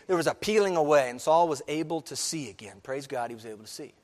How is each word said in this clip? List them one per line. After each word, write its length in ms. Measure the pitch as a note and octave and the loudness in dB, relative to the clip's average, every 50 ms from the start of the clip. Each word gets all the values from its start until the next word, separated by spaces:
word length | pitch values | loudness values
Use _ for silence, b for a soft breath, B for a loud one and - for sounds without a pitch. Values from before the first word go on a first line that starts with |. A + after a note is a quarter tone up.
| B | B
There 100 | B F#3 | B 0
was 120 | E3+ D3+ | 2 2
a 80 | D3 A#2 | 0 -2
peeling 420 | - - G#3 G#3+ G#3+ G3+ F#3+ F3+ | -2 0 2 4 4 4 4 2
away, 320 | D#3+ D3+ D3 D3+ C#3+ C3 B2 | 2 4 6 6 6 4 2
and 100 | B2 B2+ | -2 -4
Saul 280 | - D#3+ D#3+ E3 F3 | 2 4 4 4 4
was 160 | E3 C#3+ C3 - | 2 0 -4 -4
able 340 | - D3+ D#3 D#3 D#3 E3 D#3+ | -4 -4 -4 -4 -4 -4 -6
to 140 | - - C3+ | -6 -8 -8
see 360 | - - - E3 D#3+ C3+ G#2+ | -6 -6 -4 -6 -6 -8 -10
again. 280 | F#2 - A2 G2 G2+ G2+ - | -12 -14 -18 -18 -18 -16 -10
Praise 240 | C3+ C3 C#3+ C#3 | -8 -8 -8 -8
God, 240 | C3+ C#3 B2 A#2+ A#2 | -6 -6 -6 -6 -6
he 40 | A#2 | -8
was 120 | A2 A2+ | -12 -14
able 160 | A2+ G#2+ G#2 A2 | -14 -14 -14 -16
to 80 | - | -16
see. 240 | - - D3 - _ _ | -14 -14 -14 -16 _ _